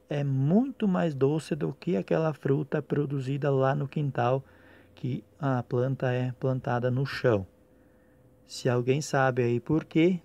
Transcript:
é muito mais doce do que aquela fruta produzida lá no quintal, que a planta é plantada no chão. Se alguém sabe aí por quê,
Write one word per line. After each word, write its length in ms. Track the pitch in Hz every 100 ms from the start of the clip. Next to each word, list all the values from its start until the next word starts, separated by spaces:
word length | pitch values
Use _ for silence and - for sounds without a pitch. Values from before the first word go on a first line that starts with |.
| -
é 160 | 147
muito 640 | 143 131 139 202 277 - 208
mais 280 | 180 170 135
doce 400 | 135 156 - 147
do 180 | 156
que 240 | 139 170 190
aquela 340 | - 160 160
fruta 480 | 147 139 143 147 156
produzida 720 | 147 147 143 139 127 139 143
lá 240 | 135 131
no 140 | 143 139
quintal, 580 | 156 143 - 120 135 - - - - -
que 300 | - 127 131 - -
a 240 | 139 123
planta 480 | - 123 131 131 127
é 200 | 123 127
plantada 580 | 123 135 131 - 123 123
no 160 | 127 139
chão. 400 | - 127 104 92 _ _ _ _ _ _ _ - _ -
Se 240 | - 131
alguém 320 | 123 120 139
sabe 400 | - 139 131 127
aí 180 | 120 120
por 240 | - 156
quê, 360 | - 160 170 180